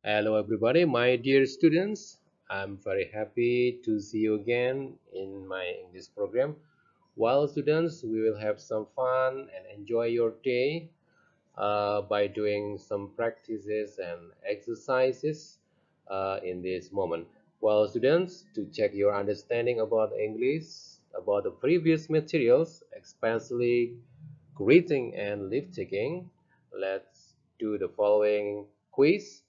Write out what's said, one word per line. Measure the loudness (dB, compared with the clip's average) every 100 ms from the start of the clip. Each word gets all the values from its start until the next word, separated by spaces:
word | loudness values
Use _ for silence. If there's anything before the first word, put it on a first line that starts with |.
Hello | 0 0 2
everybody, | 0 0 0 4 4 4
my | 4 4 2
dear | 4 4 4
students. | 4 4 4 0 -6 -10 -20 _ _ _
I'm | -8 -6 -8
very | -2 -2 -2
happy | -6 -6 0 2 2 0 -2 -2
to | -2
see | -2 -2 0
you | 0
again | 0 0 0 -2 -8 -14 _
in | -12 -10 -12 -10
my | -8 -6 -8 -14
English | -20 -16
program. | -8 -2 0 -2 -4 _ _ _ _ _
Well, | 0 2 4 2
students, | 0 0 2 0 -4
we | -4 0 0
will | 0
have | -4 -4
some | -4 -6 -4 -4
fun | 0 2 0 -2 -12
and | -16 -16
enjoy | -18 -2 0 0
your | 2 0 0
day, | -2 0 0 -2 -10 _ _ _ _ _ _
uh, | -4 0 0 2 0 0
by | 0 0
doing | 0 0 0 -4 -8
some | -6 -8 -6
practices | -4 -4 -4 -10 -10 -4 -6 -6 -10
and | -10 -10 -14 -12
exercises, | -6 -6 -6 -10 -2 2 2 0 -4 -6 -12 _ _ _ _ _ -8
uh, | -4 -2 -2
in | -6 -6 -4
this | -6 -6
moment. | -4 -2 -4 -6 _ _ _
Well, | 2 4 2
students, | 2 2 2 0 -8 -12 -10
to | -8
check | -2 -2 2
your | 2
understanding | 2 -2 -4 -2 0 0 0 0
about | 2 0 -2
English, | -4 0 -2 -2 -6 -20 -20 -20 _
about | -8 0 0 0
the |
previous | -4 0 2 2 0 2
materials, | -2 0 0 4 4 4 -6 -20 -20
especially | -20 -4 -2 -2 -4 -2 2 2 0 -6 -20 -20 -20 -20 _
greeting | -2 6 6 6 -2 -2 -6
and | -6 -6 -4
leave | -4 -6
taking, | -10 -6 -4 -4 -6 -12 _ _ _ _
let's | -8 -6 -6 -10 -20 -20 _ _ _
do | -6 -4
the | -6
following | 0 4 6 4 2 -2 -6 -12 _ _
quiz. | 4 4 4 -2 -20